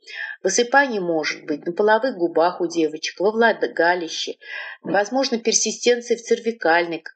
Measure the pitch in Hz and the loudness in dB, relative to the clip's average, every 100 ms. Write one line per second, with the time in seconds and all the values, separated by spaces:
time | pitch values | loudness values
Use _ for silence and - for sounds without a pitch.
0 | - - - - 185 220 240 277 277 214 | -18 -12 -12 -4 0 0 4 4 4 0
1 | 175 160 147 - - 147 - 175 208 220 | -2 -2 -2 -6 -6 -6 -4 0 4 4
2 | 262 196 170 160 175 175 170 165 156 156 | 2 -2 0 2 2 0 -4 0 -2 -2
3 | - - 190 220 233 214 156 - 165 180 | -10 -2 0 4 2 2 -2 2 2 2
4 | 160 - - - - - - - - 185 | -4 -8 -10 -10 -14 -14 -14 -12 -2 -2
5 | 208 262 262 226 226 208 220 220 240 240 | 0 0 0 0 0 0 -2 0 2 2
6 | 233 220 - 226 226 226 165 170 170 160 | 0 -4 0 0 0 -2 2 2 2 -4
7 | - | -10